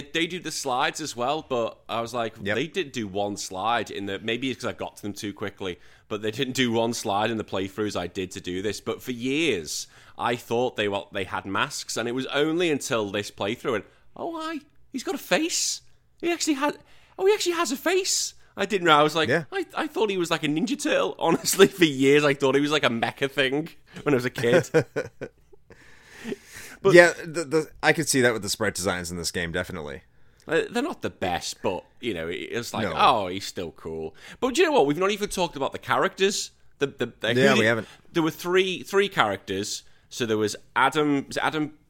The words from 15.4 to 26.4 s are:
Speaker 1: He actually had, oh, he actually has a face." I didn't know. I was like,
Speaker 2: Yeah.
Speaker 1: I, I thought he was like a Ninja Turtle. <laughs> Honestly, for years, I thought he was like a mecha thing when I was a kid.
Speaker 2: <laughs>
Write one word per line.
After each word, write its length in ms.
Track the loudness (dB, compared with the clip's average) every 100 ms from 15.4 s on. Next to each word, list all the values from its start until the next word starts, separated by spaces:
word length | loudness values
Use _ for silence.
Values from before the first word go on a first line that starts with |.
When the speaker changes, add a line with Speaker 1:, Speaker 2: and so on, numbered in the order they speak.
| 0 -2 -4 -6 -10 -20 _ _
Speaker 1:
He 100 | -4
actually 220 | -2 -2 0
had, 220 | -2 -4 -12 -20 -18 0
oh, 60 | 2
he 80 |
actually 200 | 4 2
has 180 | 0 -2
a 40 | -2
face." 560 | 0 0 0 -2 -4 -8 -14 -6
I 100 | -2
didn't 200 | 2 6
know. 120 | 8
I 60 |
was 120 | 6 4
like, 140 | 2
Speaker 2:
Yeah. 140 | 0 -2
Speaker 1:
I, 140 | -6 -6 -6
I 100 | -6
thought 220 | -2 0
he 80 | 0
was 140 | 0
like 120 | 0
a 40 | 0
Ninja 340 | 0 -2 -2
Turtle. 340 | 0 0 0 0
<laughs> 40 |
Honestly, 480 | 2 2 2 6 6
for 180 | 6 2
years, 380 | 6 6 6
I 100 | 6
thought 220 | 4 2 4
he 60 |
was 100 | 2
like 120 | 2
a 60 | 2
mecha 400 | 0 -2 -2 -2
thing 400 | 0 0 0 -4 -10 -20 -6
when 100 | 0
I 40 | 2
was 80 | 0
a 40 |
kid. 380 | 0 4 4 4
Speaker 2:
<laughs> 560 | 0 0 -4 -8 -10 -14 _ _ -20 -20 -20 -20 -20 -20 -16 -12 -12